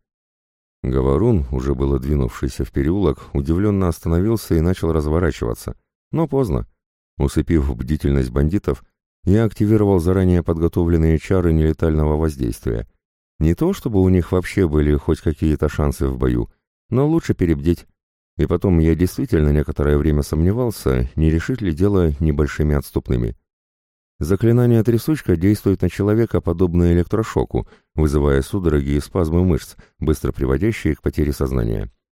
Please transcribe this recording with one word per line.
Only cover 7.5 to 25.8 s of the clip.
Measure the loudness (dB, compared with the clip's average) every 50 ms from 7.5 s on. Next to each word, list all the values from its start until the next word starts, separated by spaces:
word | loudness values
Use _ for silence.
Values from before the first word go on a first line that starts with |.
| 2 2 2 0 -4
бдительность | -6 -4 -4 -4 -2 0 0 0 0 0 0
бандитов, | 0 0 0 0 0 -2 -2 -2 -4 -4 -6 _ _ _ _ _ _ _ 0
я | 2 2 2 2
активировал | 0 0 0 2 4 4 4 4 4 4 4
заранее | 2 2 2 2 4 4 4 2
подготовленные | 2 0 0 0 0 0 0 0 2 2 2 4 4 4 2 2
чары | 0 0 0 2 2 2
нелетального | 2 2 2 2 0 0 0 0 2 2 2 0 0
воздействия. | 0 0 -2 -2 -4 -6 -6 -6 -6 -6 -6 -6 -6 -8 -12 _ _ _ _ _ _ _ _ _ 0
Не | 0 2 2
то | 2 0 -2
чтобы | -2 -2 -4 -2 2 2
у | 4 4
них | 4 2 2 2
вообще | 0 -2 -2 -2 0 0 0 2
были | 2 2 2 2 0
хоть | 0 0 -2 -2 -2
какие-то | -2 -4 -2 0 0 0 0 0 -2 -2
шансы | -2 -2 -2 -2 -2 -2 -4
в | -4 -2 -2
бою, | 0 0 0 0 -4 -6 _ _ _ _ _ _ _ -4
но | -2 0 0 0
лучше | 0 -2 -2 -2 -2
перебдеть. | 0 0 0 0 0 0 0 -2 -2 -4 _ _ _ _ _ _ _ _ _ _
И | -4 -2
потом | 0 0 0 2 2 4 4
я | 4 4 4
действительно | 2 0 0 -2 -4 -4 0 0 2 2 2
некоторое | 2 2 0 -2 -4 -2 0 0 2
время | 2 2 0 0 0
сомневался, | -2 -2 -2 0 0 0 0 -2 -2 -4 -4 -4 -2 0 0 0 -2 -4 -2
не | 0 2 2
решить | 2 0 -2 -4 -4 -4
ли | -4 -4
дело | -2 0 0 2 2 2 2 0 0 0
небольшими | 0 0 0 0 -2 -2 -2 -2 0 0 0
отступными. | -2 -2 -4 -6 -6 -4 -2 -2 -2 -4 -4 -8 -10 _ _ _ _ _ _ _ _ _ _ _ _ _ _ _ -6
Заклинание | -2 -2 0 2 2 2 4 4 4 4 4 2
«Трясучка» | 2 2 0 0 0 -2 -6 -2 -2 -2 0
действует | 2 2 2 2 2 0 0 0 0